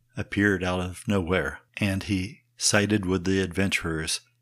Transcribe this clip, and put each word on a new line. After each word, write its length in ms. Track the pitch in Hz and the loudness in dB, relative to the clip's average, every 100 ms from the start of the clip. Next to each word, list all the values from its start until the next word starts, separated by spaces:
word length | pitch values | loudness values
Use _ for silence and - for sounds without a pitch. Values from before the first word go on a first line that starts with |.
| _ - | _ -10
appeared 480 | - - 104 92 | -4 2 2 2
out 160 | 90 90 | 0 -2
of 280 | 90 90 - | -4 -6 -2
nowhere, 520 | 101 82 92 69 - _ - | 0 2 0 0 -6 _ -4
and 260 | 104 95 | -2 -2
he 380 | - 98 92 - _ - | -2 -4 -4 -10 _ -4
sided 480 | - 104 101 107 92 | 2 2 4 2 2
with 200 | 92 90 | 0 2
the 160 | 95 | 2
adventurers 800 | 92 85 98 - 85 80 80 - - _ | 0 0 0 0 -2 -4 -4 -6 -8 _